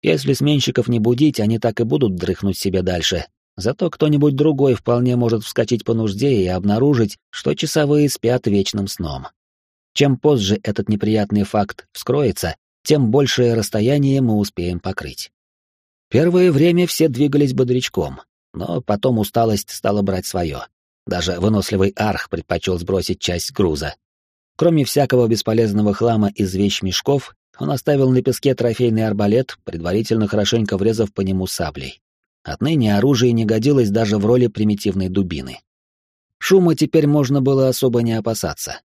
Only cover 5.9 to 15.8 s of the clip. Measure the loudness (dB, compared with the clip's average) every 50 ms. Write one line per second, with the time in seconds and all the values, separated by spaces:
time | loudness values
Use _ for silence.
5.9 | -2 0 0 -2 -2 0 0 2 2 2 2 0 -2 -2 0 0 2 2 2 2
6.9 | 4 2 0 0 -2 _ _ _ -16 -6 -4 -4 -2 -2 -4 -2 0 0 2 2
7.9 | 4 2 2 2 0 -2 -2 0 0 0 0 0 0 2 0 0 -4 -4 -6 -6
8.9 | -6 -8 -8 -8 -8 -10 -12 -16 _ _ _ _ _ _ _ _ _ _ _ _
9.9 | _ 0 2 2 2 2 2 2 2 2 2 0 0 0 -2 -4 -4 -4 -2 -2
10.9 | -2 -2 0 0 0 0 0 0 0 0 0 0 0 -2 -2 -2 -6 -18 -20 _
11.9 | _ -12 -4 -2 -2 0 0 0 -2 -2 -6 -8 -8 _ _ _ _ _ _ 0
12.9 | 2 2 4 2 4 2 2 2 2 2 2 2 2 0 -2 -2 -2 0 0 2
13.9 | 2 2 2 2 2 2 2 2 2 0 0 -2 _ -6 -4 -4 -4 -4 -6 -6
14.9 | -8 -8 -10 -12 -14 -14 -16 -18 _ _ _ _ _ _ _ _ _ _